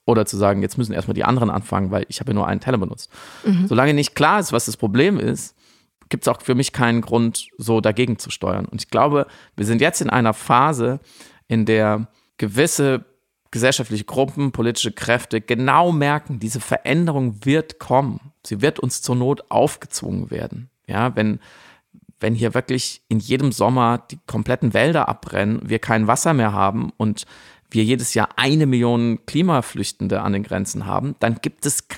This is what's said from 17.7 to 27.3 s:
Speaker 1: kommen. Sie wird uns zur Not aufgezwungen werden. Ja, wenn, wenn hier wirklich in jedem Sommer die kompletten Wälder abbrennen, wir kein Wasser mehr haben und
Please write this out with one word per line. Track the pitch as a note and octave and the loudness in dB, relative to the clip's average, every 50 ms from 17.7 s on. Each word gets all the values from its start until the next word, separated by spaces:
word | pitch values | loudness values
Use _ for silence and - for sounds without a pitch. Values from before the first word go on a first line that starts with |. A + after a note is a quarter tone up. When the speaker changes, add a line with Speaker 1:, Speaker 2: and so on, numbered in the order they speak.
| - - | -10 -16
Speaker 1:
kommen. | - - B2 C3 C#3+ B2 G2+ - - C#3+ _ _ - | -4 0 0 2 2 0 -4 -8 -12 -18 _ _ -12
Sie | - A2 G2 | -8 -4 0
wird | B2 D3+ D#3 - | 0 0 0 0
uns | - B2+ - - | -6 -6 -6 -6
zur | - - B2 | -4 -2 0
Not | B2 B2 C3+ C#3+ - - - | 0 2 0 -2 -2 -4 -2
aufgezwungen | - A2+ B2+ - - - - - - - - F#2 F#2+ F#2+ F#2+ - | 2 2 2 2 0 -6 -16 -12 -12 -10 -6 -6 -6 -6 -6 -6
werden. | - - - - - - B2 - _ _ _ | -8 -8 -8 -8 -10 -12 -16 -18 _ _ _
Ja, | - F#2+ G2+ A#2 B2+ - | -6 -2 -2 -2 0 0
wenn, | A2 A2 G#2+ G#2 - - - - - - - - _ _ _ _ - _ _ - - | 0 0 0 0 -4 -8 -16 -20 -20 -20 -20 -20 _ _ _ _ -20 _ _ -12 -4
wenn | - A2 A#2 | -2 -2 0
hier | A2+ A#2 A2 | 0 0 0
wirklich | - B2+ - - B2+ B2+ - - - - _ - | 0 -2 -2 0 -2 -2 -2 -6 -10 -12 _ -2
in | A2+ A2 | -2 -2
jedem | G#2 A#2+ B2 B2+ C#3+ C3+ | 0 0 0 0 0 0
Sommer | A2+ - G2+ A2+ B2+ B2+ A#2+ A#2 A#2+ A#2 - - | 0 2 2 2 4 4 2 2 2 0 -4 -10
die | - - _ | -20 -18 _
kompletten | - - B2+ A#2 - B2+ - - A#2 - | -6 -6 -4 -2 -2 -2 0 0 0 2
Wälder | G#2 A#2+ D#3 E3 D3+ A#2+ - | 2 2 2 2 0 0 -2
abbrennen, | - - - - - F#2+ G2+ G#2+ A2+ - - | -4 -6 -8 -6 -2 -2 0 0 0 -2 -2
wir | - A2+ A2 | -4 -4 -4
kein | - - A2+ A2 A2 | 0 0 0 2 4
Wasser | G#2 B2 - - E3+ D#3+ | 2 2 2 2 2 2
mehr | C3 A2+ G#2+ | 2 2 2
haben | G2+ G2+ G2 G2 G2+ A2+ - - - - | 2 2 0 2 2 -2 -4 -6 -4 -2
und | A2 A2 G2+ - - - | -2 -2 -2 -4 -8 -16